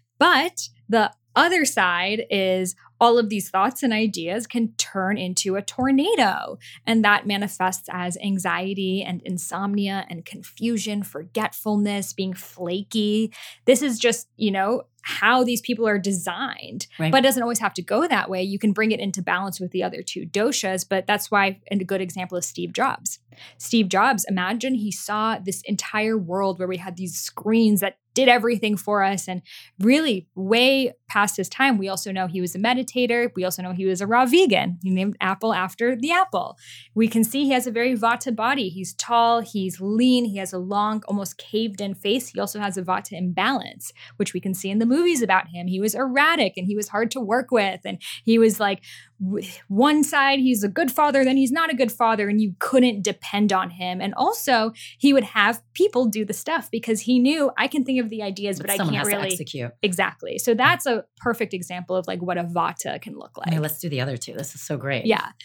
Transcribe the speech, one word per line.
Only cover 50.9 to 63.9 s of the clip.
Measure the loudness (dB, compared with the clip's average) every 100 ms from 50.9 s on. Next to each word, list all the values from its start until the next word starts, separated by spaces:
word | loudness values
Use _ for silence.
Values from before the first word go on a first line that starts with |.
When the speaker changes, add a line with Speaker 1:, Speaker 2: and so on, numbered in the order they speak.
Speaker 1:
father, | 2 4 4
then | 4 4
he's | 2
not | 2 0
a | 0
good | 0
father, | 2 2 2 2
and | 2
you | 0 -2
couldn't | 0 4 4 2
depend | -2 -4 -4 0 2
on | 2 0
him. | -6 -6 -4
And | -6 0
also, | 0 0 2 2 2 -4 -16 2
he | 4
would | 6
have | 4 2 2 0 -6
people | 0 2 2 0
do | 0 -4
the |
stuff | -6 -4 -4 -4
because | -6 -2 -2
he | 2 4
knew, | 4 2 0 0
I | 0
can | 0 0
think | 0
of | -2
the | -4
ideas, | -6 -4 -4 -2
Speaker 2:
But | 0
Speaker 1:
but |
I | 0
Speaker 2:
someone | 2 0
Speaker 1:
can't | 0
Speaker 2:
has |
to | 0
Speaker 1:
really | -2
Speaker 2:
execute. | -4 -4 -8 -8 -4
Speaker 1:
Exactly. | -2 0 -2 -4 -10 -4
So | 0 2
that's | 2 2 0
a | -2 -4 _
perfect | -4 -2 -4
example | -6 -8 -10 -4 -4
of, | -4
like, | -6
what | -4 -4
a |
Vata | -2 -2 -2 -4 -8 -10
can | -12 -16
look | -18 -8
Speaker 2:
Okay, | -2
Speaker 1:
like. | -2
Speaker 2:
let's | -2 -6
do |
the | -6